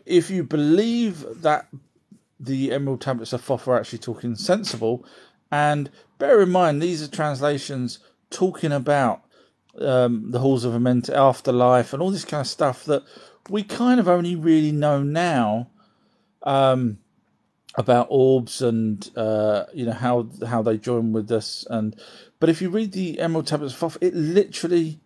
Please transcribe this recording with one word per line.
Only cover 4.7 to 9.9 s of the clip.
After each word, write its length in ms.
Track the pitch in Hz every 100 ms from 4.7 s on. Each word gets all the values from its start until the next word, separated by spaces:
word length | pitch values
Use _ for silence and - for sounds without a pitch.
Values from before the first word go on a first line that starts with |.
| 117 113 123 - - - _ -
and 380 | 147 147 147 139 _ _ -
bear 220 | 277 233
in 100 | 185
mind, 300 | 185 170 143
these 220 | 170 165
are 60 | 151
translations 920 | - 151 131 147 143 - 135 123 - _ _ _
talking 420 | - 185 - 160
about, 500 | 143 127 143 123 98 _ _ _ _ _ -
um, 520 | -